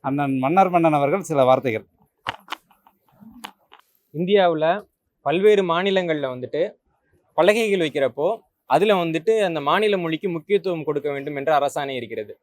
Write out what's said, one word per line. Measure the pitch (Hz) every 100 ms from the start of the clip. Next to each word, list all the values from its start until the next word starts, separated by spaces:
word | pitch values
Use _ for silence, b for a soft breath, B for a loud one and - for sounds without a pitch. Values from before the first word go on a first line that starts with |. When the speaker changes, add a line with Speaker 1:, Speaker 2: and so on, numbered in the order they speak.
Speaker 1:
அண்ணன் | 139 143 143 135
மன்னர் | 131 180 185
மன்னன் | 175 165
அவர்கள் | 151 139 190
சில | 170 151
வார்த்தைகள். | 127 131 131 107 - _ _ _ - - - - _ _ _ _ _ _ 226 - - _ _ - _ _ _
Speaker 2:
இந்தியாவுல | 147 180 202 180 165 156 196 202 _ _ _ 139
பல்வேறு | 165 208 208
மாநிலங்கள்ல | 185 165 196 190 175 151 139
வந்துட்டு | 127 123 147 196 - _ _ _ _ _ -
பலகைகள் | 175 214 220 196 156
வைக்கிறப்போ | 147 135 120 160 220 _ _ _
அதுல | 135 214 196
வந்துட்டு | 170 160 160 220
அந்த | 196 160
மாநில | 143 175 214 196
மொழிக்கு | 165 160 196
முக்கியத்துவம் | 170 151 202 190 170
கொடுக்க | 151 147 147
வேண்டும் | 143 139 143
என்ற | 139 147
அரசாணை | 139 156 139 131
இருக்கிறது. | 117 110 104 -